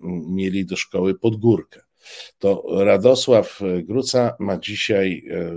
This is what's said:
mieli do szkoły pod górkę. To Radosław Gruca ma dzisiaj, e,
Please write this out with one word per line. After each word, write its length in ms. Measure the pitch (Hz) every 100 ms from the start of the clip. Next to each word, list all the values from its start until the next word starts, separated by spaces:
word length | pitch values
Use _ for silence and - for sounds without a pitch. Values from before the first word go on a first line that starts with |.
| 90 87 78 95
mieli 320 | 95 98 90
do 100 | 90
szkoły 380 | - 95 95 95
pod 220 | 113 110
górkę. 440 | 113 107 - - _ _ - - - _
To 260 | 98 98 - 95 101
Radosław 760 | 101 120 131 - 117 98 - 98 90
Gruca 540 | 85 117 120 127 120 -
ma 200 | 98 90
dzisiaj, 680 | 90 104 - 101 95 87 -
e, 200 | 90 85